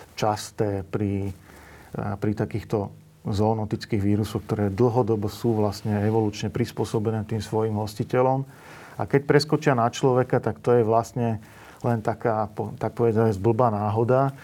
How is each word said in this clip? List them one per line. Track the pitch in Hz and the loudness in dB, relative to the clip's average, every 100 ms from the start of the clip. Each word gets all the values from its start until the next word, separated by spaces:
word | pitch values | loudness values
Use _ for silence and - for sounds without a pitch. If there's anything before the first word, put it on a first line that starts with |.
| - | -18
časté | - 110 107 - - 107 98 | -4 -2 -2 -4 -4 -2 -2
pri, | 92 107 101 98 98 - - - - - - | -4 -4 -2 -2 -4 -8 -16 -20 -20 -20 -14
pri | - 104 101 107 | -8 -6 -4 -2
takýchto | 104 104 107 - 110 101 - - - | -2 -4 -6 -4 -4 -4 -10 -20 -12
zoonotických | - 101 107 110 107 - - 107 | -6 0 2 2 -2 -6 -4 -2
vírusoch, | 101 104 107 104 | 2 2 0 -4
ktoré | - 107 104 | -4 -2 0
dlhodobo | 98 120 117 110 110 104 | 2 2 4 2 0 -2
sú | - 120 | -4 -2
vlastne | 110 104 101 110 104 | 0 0 -2 -2 0
evolučne | 104 110 110 104 110 | 2 2 0 -2 -4
prispôsobené | - 117 - 113 120 107 110 107 | -4 -4 -4 -4 -2 -2 -2 -4
tým | 110 | -6
svojim | 101 110 110 104 | -2 -2 0 -2
hostiteľom. | 104 - - 127 127 131 135 - - - - - | -4 -6 -2 2 2 2 -4 -12 -20 -20 -14 -10
A | |
keď | 107 139 143 | 0 0 4
preskočia | 147 147 151 151 | 2 2 0 2
na | 127 117 | 2 2
človeka, | - 139 123 123 127 | 2 2 2 2 0
tak | 120 104 | 0 -4
to | - | 2
je | 120 | 4
vlastne | 110 113 113 131 117 107 - - - - | 4 2 0 -2 -2 -2 -8 -20 -20 -6
len | 123 117 | -2 -2
taká, | 107 107 123 110 107 | -2 -2 -2 0 -2
po-, | - 110 | -6 -8
tak | - 113 | -4 -6
povedať, | - 117 110 113 98 | 0 2 4 2 2
blbá | 107 113 123 | 2 4 2
náhoda. | 104 104 104 117 127 135 135 | 2 0 0 2 2 2 -2